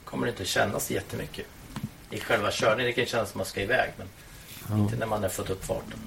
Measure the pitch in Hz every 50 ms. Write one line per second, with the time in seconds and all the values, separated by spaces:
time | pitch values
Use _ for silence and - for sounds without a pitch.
0 | - - - 135 127 123 113 - 120 - - 123 113 101 101 110 - - - 98
1 | - - 117 113 - - - - - - - - - - - - - - - -
2 | - - - 107 - - 117 110 - 113 - - 127 113 107 117 123 120 120 127
3 | 120 - - 117 107 101 - 98 95 - - 101 98 92 - - - - - -
4 | 95 95 - - - - - - - - - - - - 107 107 104 104 113 120
5 | 113 107 107 107 110 110 - - 98 95 95 - - - 95 - - - - -
6 | -